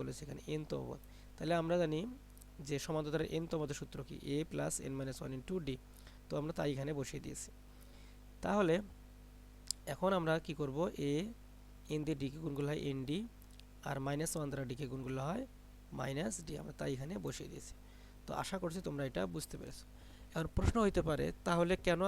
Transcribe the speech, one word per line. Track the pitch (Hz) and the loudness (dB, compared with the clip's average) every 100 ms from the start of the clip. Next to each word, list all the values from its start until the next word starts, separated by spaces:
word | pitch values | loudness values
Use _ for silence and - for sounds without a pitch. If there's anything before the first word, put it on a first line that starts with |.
বলেছে | 135 127 | -4 -4
এখানে, | 143 139 - | -6 -8 -2
এনতম | 156 151 143 123 | -2 0 -2 -2
পদ। | 139 - - - - | -6 -10 -16 -14 -4
তাহলে | 156 170 | 2 4
আমরা | 165 175 | 6 6
জানি | 160 156 226 262 - - - - 143 | 6 4 0 -6 -14 -16 -16 -10 -2
যে | 143 - | -2 2
সমান্তর | 156 151 | 2 2
ধারার | 151 160 160 | 2 2 0
এনতম | 165 160 | 0 0
পদের | 147 143 | 0 -2
সূত্র | - - 135 | -6 -8 -8
কি? | 143 - | -6 0
a | 143 160 | 0 0
plus | 147 151 - - | 0 0 0 -2
n | 135 | -2
minus | 135 127 135 | -2 -4 -4
one | 131 | -4
into | 135 185 139 | -2 -2 0
d। | 127 - - - - - | -4 -6 -16 -16 -14 -4
তো | 147 | 0
আমরা | 151 165 | 0 2
তাই | 147 | 2
এখানে | 135 143 147 | 2 0 0
বসিয়ে | 131 135 | -2 -4
দিয়েছি। | - - - - - - - - - - - - | -6 -8 -10 -12 -16 -16 -16 -16 -16 -16 -16 -4
তাহলে | 87 101 147 175 - - - - - - - - - - - | 2 6 6 6 2 -10 -16 -16 -18 -18 -18 -12 -6 -6 -4
এখন | 139 185 190 | 2 4 6
আমরা | 160 160 - | 6 4 2
কি | 151 | 0
করব? | 143 139 190 - 143 | 0 2 2 2 2
a, | 147 214 240 - - - - - | 4 2 -4 -14 -18 -18 -12 -2
এন | 151 | 0
দিয়ে | 151 143 | 2 0
ডি | 139 | 0
কে | 151 | -2
গুণ | 160 139 | -2 0
করলে | 143 | 2
হয় | 156 143 | 2 0
এনডি, | 135 131 165 233 - - - - - 151 | 0 0 0 -2 -8 -16 -16 -16 -10 -4
আর | 139 135 | 0 0
মাইনাস | 147 165 165 | 2 0 0
ওয়ান | 143 | -2
দ্বারা | 135 127 | -2 -2
ডি | 127 | -2
কে | 135 | -4
গুণ | 131 131 | -4 -2
করলে | 131 139 | 0 0
হয় | 214 269 - - - - 139 | 0 -2 -8 -18 -16 -8 -4
মাইনাস | 135 135 202 196 156 | 0 0 0 -2 -4
ডি। | 147 | -6
আমরা | 156 - | -6 -4
তাই | 147 | -2
এখানে | 131 143 202 165 | 0 -2 -2 -2
বসিয়ে | - - | -4 -6
দিয়েছি। | 139 - - - - - - - | -10 -10 -14 -16 -16 -16 -12 -4
তো | - | -2
আশা | 139 190 | 0 0
করছি | 180 180 165 | -2 -2 -2
তোমরা | 143 135 | -2 0
এটা | 147 180 | 0 0
বুঝতে | 165 - - | -2 -6 -8
পেরেছো। | - - - - - - - | -8 -10 -12 -16 -16 -16 -6
এখন | 165 156 - | -2 2 6
প্রশ্ন | - 233 | 6 8
হইতে | 208 180 160 | 8 8 4
পারে, | 143 147 - - | 4 2 2 4
তাহলে | 170 170 185 185 | 6 8 6 6
কেন | 170 | 6